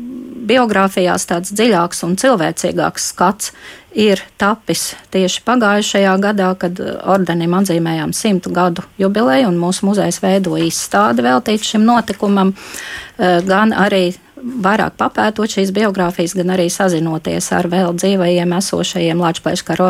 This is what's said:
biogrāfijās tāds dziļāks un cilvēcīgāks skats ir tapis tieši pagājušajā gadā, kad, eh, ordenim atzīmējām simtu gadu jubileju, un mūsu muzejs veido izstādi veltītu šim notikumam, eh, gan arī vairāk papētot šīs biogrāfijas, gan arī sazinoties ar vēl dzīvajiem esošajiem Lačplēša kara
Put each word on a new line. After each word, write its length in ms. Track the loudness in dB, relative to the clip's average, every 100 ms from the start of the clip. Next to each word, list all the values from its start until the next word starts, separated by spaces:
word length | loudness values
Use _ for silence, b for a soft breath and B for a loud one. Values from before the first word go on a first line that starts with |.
| -12 -14 -14 -10 0
biogrāfijās 760 | 2 2 2 0 2 0 0 -2
tāds 240 | -4 -4
dziļāks 520 | 0 2 2 0 -4
un 100 | -4 0
cilvēcīgāks 920 | 2 2 0 -2 -2 0 -2 -2 -8
skats 380 | 0 0 0 -8 B B B B
ir 260 | 0 2 2 -4 -2
tapis 540 | -2 -2 -4 -6 -6 -10 -6
tieši 300 | 0 0 -2 0
pagājušajā 680 | 2 2 2 0 2 2 2
gadā, 320 | 2 0 0 0
kad, 200 | -4 -4
eh, 140 | -8 -6
ordenim 460 | 0 0 2 0 0
atzīmējām 640 | 0 2 0 0 -2 -4
simtu 380 | -2 0 0 0
gadu 320 | 0 0 0 -8 -2
jubileju, 500 | 0 2 2 2 2
un 100 | 2
mūsu 240 | 0 0
muzejs 380 | 0 0 0 0
veido 360 | 0 2 0 0
izstādi 640 | -2 -2 -2 2 2 2
veltītu 420 | 2 2 0 -2
šim 200 | 0 2
notikumam, 680 | 4 4 0 -2 0 2 2 0 B B B B B -2
eh, 220 | 2 2
gan 300 | 2 2 2
arī 440 | 2 2 2 0 -4 _ -14
vairāk 540 | -10 -2 0 0 0 -2
papētot 540 | -4 0 -2 0 -4
šīs 220 | -2 -2
biogrāfijas, 640 | 0 0 0 -2 0 -2 -2
gan 100 | 0
arī 220 | 0 0
sazinoties 840 | 0 0 2 0 -2 -4 -4 -2
ar 120 | -2 0
vēl 260 | 0 0
dzīvajiem 580 | 0 0 2 2 2 0 -2
esošajiem 600 | -2 -2 -4 -2 0 0
Lačplēša 460 | 0 0 -4 -4
kara 200 | -4 0 0